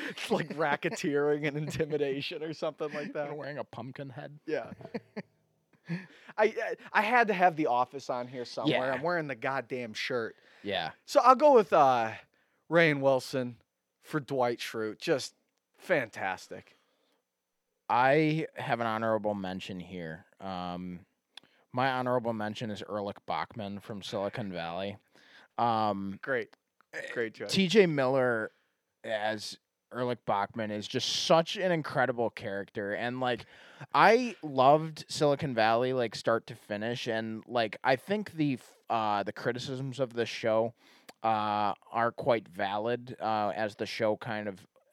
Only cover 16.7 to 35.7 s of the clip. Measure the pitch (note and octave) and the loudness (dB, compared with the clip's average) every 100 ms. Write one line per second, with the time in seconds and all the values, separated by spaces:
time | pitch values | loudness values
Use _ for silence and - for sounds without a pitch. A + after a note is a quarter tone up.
16.7 | _ _ _ _ _ _ _ _ _ _ | _ _ _ _ _ _ _ _ _ _
17.7 | _ - A#2 C3 D3+ D#3 D#3 D3+ - - | _ 0 4 6 6 4 0 -4 -8 -4
18.7 | A#2 A#2 A2 A2+ A2 G#2+ G#2 F#2 F#2+ - | -2 -2 0 0 0 0 -4 -4 -8 -8
19.7 | F#2 F2+ F#2 E2 D#2+ - - G2 F2+ F2+ | -12 -12 -10 -10 -12 -16 -16 -10 -8 -8
20.7 | F2+ F2+ F2 G2 _ _ - - _ _ | -8 -10 -12 -16 _ _ -20 -20 _ _
21.7 | B2 C3+ B2+ B2+ B2 A#2 A2+ G#2+ G#2 A2+ | -2 0 0 0 0 0 -4 -4 -6 -8
22.7 | G2+ - G#2 G2+ - - E2 E2 A#2 G2+ | -8 -8 -6 -6 -8 -6 -6 -6 -8 -10
23.7 | G2+ - G#2 - G#2+ G2+ B2+ G2+ F2 E2+ | -10 -12 -12 -8 -4 -4 -6 -8 -8 -8
24.7 | F2 G2 G#2 _ _ _ - - - A#2 | -6 -8 -8 _ _ _ -20 -12 -2 0
25.7 | A2 G#2+ G2 G2 G2 - B2+ G#2 _ _ | 2 0 0 -4 -8 -4 -4 -6 _ _
26.7 | _ _ B2+ - - A2+ G#2+ G#2 - F#3 | _ _ -14 -8 -6 -6 -6 -2 2 4
27.7 | G#3 F3+ D3 B2+ C3+ B2+ A2+ G#2 _ _ | 6 6 6 2 4 2 0 -2 _ _
28.7 | _ _ _ A2+ A2 G#2+ A2 - - _ | _ _ _ -6 -2 -2 -4 -8 -14 _
29.7 | _ - A#2 B2 A#2+ - G#2 G2+ A#2 G#2+ | _ -12 -4 -4 -4 -2 0 0 -4 -4
30.7 | G#2+ G2+ B2 - - - E3 E3 G#3+ F#3 | -4 -4 -4 -2 0 4 4 4 0 0
31.7 | E3 C#3+ D3 B2+ A#2+ A2 - A2 G2 F#2+ | 0 0 0 0 0 -2 -4 -8 -6 -6
32.7 | - G2+ G2 A#2+ B2+ B2+ B2 - - - | -6 -4 -4 -4 -2 -2 -2 -6 -20 -20
33.7 | - C#3+ C3+ F3 A#3 A#3+ - D#3 C3 C3 | -20 0 6 8 8 4 -6 -4 6 8
34.7 | D3+ D#3+ D3+ - - D3 C#3 D3+ A#2 A2 | 8 4 -10 -8 0 2 2 0 2 4